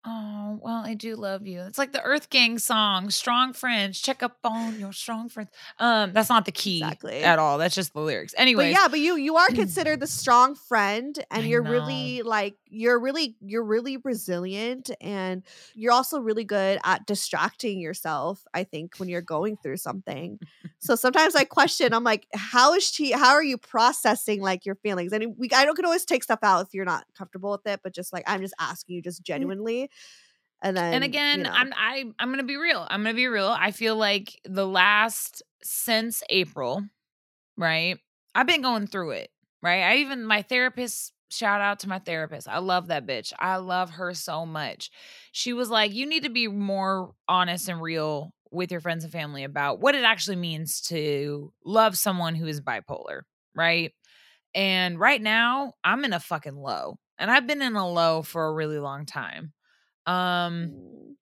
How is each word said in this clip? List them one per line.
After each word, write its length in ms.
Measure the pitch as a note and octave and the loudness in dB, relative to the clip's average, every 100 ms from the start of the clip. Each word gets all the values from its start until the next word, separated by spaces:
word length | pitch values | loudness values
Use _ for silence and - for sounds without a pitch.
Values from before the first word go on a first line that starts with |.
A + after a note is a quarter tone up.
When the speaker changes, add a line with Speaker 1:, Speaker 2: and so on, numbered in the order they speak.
Speaker 1:
Oh, 540 | A#3 A3+ G#3+ G#3 G#3 G#3+ | -12 -10 -10 -8 -8 -8
well, 200 | - A#3 | -6 -6
I 120 | G#3+ | -6
do 200 | G#3+ A3+ | -8 -8
love 320 | A3 G3+ F#3+ G3+ | -6 -6 -6 -8
you. 140 | F3+ | -10
It's 160 | F#3 B3 | -8 -4
like 160 | C4+ | -2
the 100 | C#4 | -2
Earth 280 | - D4 - | 0 0 2
Gang 280 | C4 A#3 A3+ | 4 4 2
song, 520 | - A3 G#3+ F#3+ G3+ | 0 2 4 2 0
"Strong 420 | - - A#3+ C4 | -2 2 2 2
Friends, 480 | B3+ B3+ A3+ G3 F#3 | 0 0 0 0 -2
check 220 | - C4+ | -4 -2
up 160 | B3+ _ | -4 _
on 340 | A#3 A3+ A3+ A3 | -4 -2 -4 -4
your 140 | G3 | -8
strong 340 | G3 - A3+ A#3 | -10 -8 -8 -8
friends." 220 | A3+ G#3 - - - | -10 -14 -16 -20 0
Um, 340 | A#3 A3 G3+ | 4 4 4
that's 160 | G3+ G#3+ | 2 4
not 160 | A#3 G3+ | 4 4
the 60 | |
key 460 | - G3+ F3 D#3 - | -4 -2 -2 -2 -6
Speaker 2:
Exactly. 120 | - A#2+ | -8 2
Speaker 1:
at 180 | D#3 D#3+ | 6 6
all. 200 | D#3 C#3+ | 6 2
That's 160 | F3 | 2
just 180 | F#3+ F3 | 0 -4
the 80 | D3+ | -2
lyrics. 320 | D#3 A2 D#2+ - B3+ A#3 | -2 -2 -4 4 6 6
Speaker 2:
But 100 | C#4+ | 6
Speaker 1:
Anyways. 20 | |
Speaker 2:
yeah, 200 | F#4+ F4 | 6 6
but 100 | D4+ | 4
you, 180 | D#4 E4+ | 2 0
you 200 | C#4 D#4+ | 2 6
are 140 | F4+ | 6
Speaker 1:
<clears throat> 20 | |
Speaker 2:
considered 480 | B3 G3 E3 D#4 D4+ | 4 0 0 0 0
the 80 | C#4+ | -2
strong 480 | - - A#3+ C4 C#4+ | -4 4 8 6 4
friend, 600 | - A#3 G3+ G#3+ C4+ D4+ - | 0 2 2 0 -4 -10 -6
and 160 | A3 A3+ | -4 2
Speaker 1:
I 20 | |
Speaker 2:
you're 140 | A#3+ | 2
Speaker 1:
know. 0 | |
Speaker 2:
really, 600 | A#3+ A#3+ B3 C4 B3+ B3 | 2 0 0 -4 -4 -6
like, 340 | A#3 G#3+ G3+ G3+ _ | -2 0 -2 -8 _
you're 320 | A3 A#3 B3 | -2 2 4
really, 380 | B3+ D4 C#4+ A3 | 2 -2 -4 -6
you're 240 | G3 A3 | -6 -4
really 320 | A3 A3 B3 C4+ | 0 -2 -2 -6
resilient, 920 | C4+ A3 - F3 F#3 G3 A#3 B3+ B3+ - | -4 -4 -4 -4 -4 -4 -6 -6 -10 -12
and 440 | F#3+ G3+ F#3 F#3 - - - | -8 -6 -4 -6 -10 -20 -20
you're 200 | A3 A3+ | -4 4
also 260 | A#3+ C4 D4+ | 4 4 -2
really 240 | A3+ G#3+ | -2 -2
good 360 | A3+ G#3 F#3+ G3 | 0 0 2 0
at 220 | F3 F#3+ G#3 | 0 0 0
distracting 720 | G3+ - D#3 F#3 _ A#3+ F#3+ | -4 -2 0 -2 _ -6 -4
yourself, 640 | D#3+ F#3 F3 D3 D3+ G3 _ | -6 -6 -4 -2 -2 -6 _
I 120 | F3 | -6
think, 320 | F#3 D#3 E3+ - | -6 -8 -12 -10
when 120 | F#3 | -6
you're 140 | F3 | -6
going 340 | E3+ E3 G3+ G#3+ | -4 -2 -2 -4
through 200 | D3 C#3 | -8 -6
something. 640 | - G3 - C3+ F3 G#3 D#3+ _ | -6 -8 -8 -10 -10 -12 -18 _
Speaker 1:
<laughs> 180 | E3 _ | -20 _
Speaker 2:
So 160 | - A#3 | 0 2
sometimes 380 | B3+ C4 D#4+ D#4 | 4 4 4 4
I 80 | |
question, 480 | C4+ - C4 - B3+ | 2 4 2 4 2
I'm 100 | A#3 | 2
like, 220 | A#3+ G#3 _ | 2 0 _
"How 400 | G#3 G#3+ B3 C4+ | -10 0 6 6
is 80 | F4 - | 6 0
she, 220 | - C#4+ | -2 -2
how 180 | A3+ B3 | 6 8
are 120 | D4 | 8
you 120 | D4+ B3 | 4 -4
processing, 840 | - A#3+ A#3+ - A3 B3 - G#3 | -2 4 4 4 2 2 0 0
like, 260 | G3 F#3 G3 | 0 -2 -4
your 80 | G3 | -6
feelings?" 360 | G#3+ F#3 F3 | -2 -2 -2
And 240 | G#3+ A3+ A3 | -2 -4 -6
we, 100 | A#3+ | 4
I 120 | B3+ | 6
don't, 120 | C#4+ D#4+ | 6 4
can 80 | |
always 200 | F4+ E4+ - | 2 0 2
take 180 | D4+ | -2
stuff 160 | - A3 | 0 2
out 240 | G#3 A#3 G3 | 4 4 2
if 80 | |
you're 100 | G3 F#3+ | -4 -2
not 200 | D#3+ - | -4 -6
comfortable 380 | _ F#3 F#3 G3 | _ -16 -10 -6
with 140 | G3+ G#3+ | -6 -4
it, 140 | G3 | -6
but 100 | F#3+ | -8
just, 180 | F3+ F#3 | -10 -10
like, 120 | F3+ - | -8 -4
I'm 140 | G3 | -4
just 140 | F#3+ - | -4 -6
asking 380 | D3+ E3 - F3 | -8 -8 -10 -10
you 60 | |
just 200 | F3 E3+ - D3 | -10 -12 -8 -6
Speaker 1:
N- 160 | F3+ | -4
Speaker 2:
genuinely. 380 | F#3+ A3 A#3+ C#4 _ - - _ _ _ _ | -4 -4 -4 -6 _ -20 -20 _ _ _ _
And 140 | G3 F#3 | -2 0
then, 160 | E3+ | 0
Speaker 1:
And 120 | B3+ | 0
again, 260 | C#4 C#4+ D4 | 0 0 2
Speaker 2:
you 120 | D4 | 2
know. 100 | - | 2
Speaker 1:
I'm, 180 | - C4 - | 2 2 0
I, 280 | A3 C4+ B3 - | -2 -2 -8 -6
I'm 120 | B3 | -4
gonna 120 | C4+ | -2
be 140 | C4 C#4+ | -4 -2
real. 280 | E4+ B3+ D#3+ | 0 0 -2
I'm 140 | G3 | -2
gonna 120 | G#3+ | -2
be 120 | A3+ B3+ | 0 0
real. 200 | A3 G3 | 2 0
I 220 | A3+ F#3+ | 2 0
feel 260 | G3 A3+ A3 | 0 -2 2
like 440 | G#3 G3+ G3 - | 2 0 -4 -18
the 220 | F#3+ F#3+ F#3+ | -6 -2 0
last, 760 | F#3+ G3 G#3 A3+ - - - - _ | 6 6 6 2 -2 -8 -12 -20 _
since 600 | - - - A3 A3+ A3 - | -8 -6 0 0 0 -6 0
April, 540 | F#3+ F3 - B2+ D#3+ G3+ _ _ _ _ _ _ - | 0 0 -4 -4 -4 -6 _ _ _ _ _ _ -4
right? 420 | E3 D#3+ E3+ F#3 _ _ _ | 0 2 0 -4 _ _ _
I've 120 | A3 C4+ | 0 2
been 140 | E4 | 2
going 240 | B3+ A3+ G#3 | 0 -2 -4
through 240 | G3 E3 | -6 -6
it, 180 | G2+ - _ _ _ | -6 -10 _ _ _
right? 200 | F3 F3+ | 0 2
I 120 | F3+ B3+ | 4 2
even, 260 | C#4 C4 A3 | 2 -6 0
my 160 | G#3 | 0
therapist, 720 | G3+ B3+ B3+ B3+ B3 - - _ _ | 2 0 0 -2 -8 -8 -10 _ _
shout 300 | - A3 G3+ | -4 0 2
out 180 | G3+ G3+ | 0 -2
to 80 | F#3+ | -6
my 100 | F#3+ | -8
therapist. 480 | F#3 D#3+ D#3 D#3 - | -6 -6 -6 -10 -8
I 100 | C3+ | -6
love 300 | F#3 F3+ F3 | 0 -2 0
that 180 | D#3 A#2 | -4 -4
bitch. 260 | B2 - - | -6 -6 -6
I 180 | F3+ F#3 | -4 -4
love 320 | F#3 F3+ F3+ | -2 -4 -4
her 220 | D#3+ F3+ | -6 -8
so 320 | E3+ - D#3+ E3 | -8 -8 -8 -6
much. 440 | D#3 C3+ - - - - - - | -8 -8 -10 -16 -18 -20 -20 -12
She 200 | - B3 | -6 -4
was 160 | A#3+ A#3+ | -4 0
like, 240 | A3+ G#3+ | 2 2
"You 120 | G#3 C#4 | 0 -4
need 180 | D#4+ | -4
to 60 | D4 | -4
be 180 | A#3+ A3+ | -4 -4
more 680 | G3+ G3+ G3 F#3+ F#3+ F3+ _ - | -2 -2 0 0 -2 -4 _ 0
honest 400 | F3+ F3+ F3 F#3 | 2 2 -2 -6
and 140 | E3+ | -6
real 500 | D#3+ E3 D#3 D3 D#3 _ _ | -4 -2 -2 -4 -8 _ _
with 200 | E3+ F3+ | -6 -6
your 80 | F3 | -4
friends 240 | E3+ E3 | -4 -6
and 80 | D#3+ | -6
family 320 | E3+ D3 C#3+ | -10 -8 -8
about 360 | C#3 C#3+ C#3+ - | -8 -2 -2 2
what 140 | B3+ C#4+ | 2 4
it 80 | |
actually 320 | A#3 A3 G3 F3+ | 4 2 -2 -4
means 440 | F3 D#3 D#3 - | -4 -6 -6 -6
to 680 | - E3 D3+ C#3+ D3 D3 D3 _ | -4 -2 -2 -2 -2 -6 -10 _
love 340 | E3 A3 A3 F3+ | 2 4 4 2
someone 360 | G3+ F3+ E3 E3 | 0 0 -2 -2
who 100 | D#3+ | -4
is 140 | D3 | -6
bipolar," 600 | C3+ A#2+ - - - C#2+ - _ _ | -6 -6 -8 -12 -10 -14 -14 _ _
right? 380 | - E3 E3+ E3 _ _ _ _ _ _ | 0 2 2 -2 _ _ _ _ _ _
And 440 | - G3 F#3 F3+ E3+ | -2 0 2 0 2
right 220 | A3+ C#4 | 4 4
now, 520 | G#3+ A3 A#3+ C4+ C#4 _ | 2 2 2 0 -4 _
I'm 200 | E3+ A#3+ | 0 0
in 80 | C#4+ | 0
a 60 | F3 | -4
fucking 360 | - D#3+ D3 C#3 | -4 -8 -8 -12
low. 420 | C#3 F2+ C2 - _ - | -8 -6 -8 -12 _ -6
And 120 | F#3+ | 2
I've 160 | C4 B3 | 2 2
been 160 | D4 | -2
in 140 | C4 G#3+ | -2 0
a 120 | F3+ | 0
low 320 | F3 E3 D#3+ | 2 4 2
for 240 | D#3 E3+ D#3 | -2 -4 -4
a 60 | |
really 240 | D#3 D3+ D3+ | -2 -4 -4
long 260 | C#3+ C#3 D3 | -6 -10 -10
time. 460 | C#3+ G2 - D3+ _ _ _ _ _ - | -8 -8 -10 -14 _ _ _ _ _ -2
Um, 680 | F3+ F3+ F3 F3 E3+ E3+ | 0 2 0 -2 -4 -6
Speaker 2:
Mm. 420 | - F3+ - - C#4+ | -10 -18 -20 -20 -20